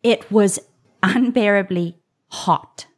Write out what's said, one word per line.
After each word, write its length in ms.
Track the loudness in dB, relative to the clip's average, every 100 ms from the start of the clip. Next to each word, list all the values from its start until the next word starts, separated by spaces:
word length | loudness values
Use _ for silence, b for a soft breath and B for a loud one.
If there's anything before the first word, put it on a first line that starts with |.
It 280 | 0 -2 0
was 280 | 2 2 -2 _ _ _ _
unbearably 960 | -2 0 0 2 2 0 0 -4 -4 -8 _ _ _
hot 580 | -8 -2 -2 -2 -20 -20